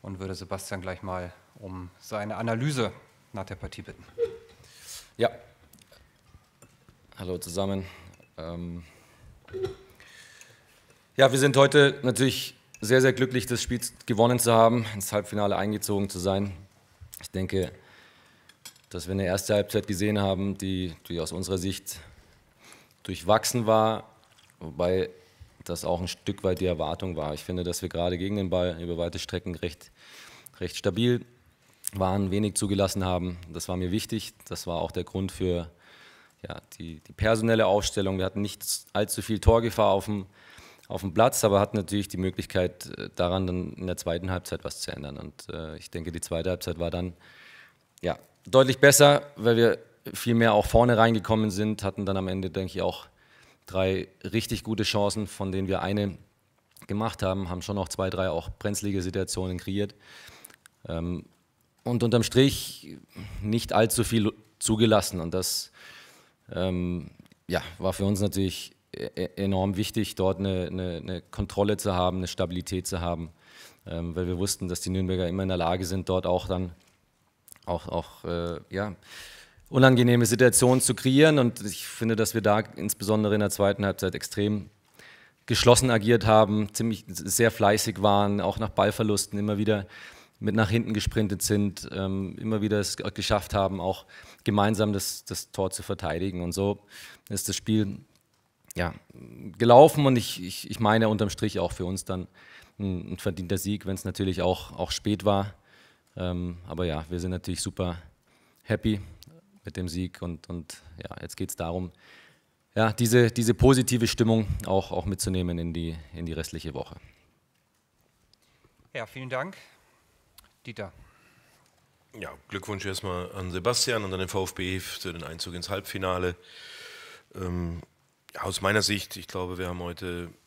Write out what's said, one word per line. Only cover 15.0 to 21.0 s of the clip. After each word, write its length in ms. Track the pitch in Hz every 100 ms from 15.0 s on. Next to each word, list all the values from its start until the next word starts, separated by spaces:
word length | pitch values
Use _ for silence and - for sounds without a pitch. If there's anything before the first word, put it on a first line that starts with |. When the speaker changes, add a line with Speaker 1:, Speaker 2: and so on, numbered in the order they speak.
| -
Speaker 2:
Halbfinale 460 | 107 98 104 101 90
eingezogen 540 | 101 107 - 101 98
zu 80 | 92
sein. 340 | 92 98 101 90 - _ _ _ - -
Ich 100 | -
denke, 420 | 92 95 95 87 90 - - - _ _ _ _ _ - _ _
dass 160 | 90 82
wir 60 |
eine 120 | 95
erste 300 | 95 95 -
Halbzeit 320 | 104 101 110 -
gesehen 320 | 95 104 107
haben, 400 | 98 95 98 98
die, 360 | 95 95 90 80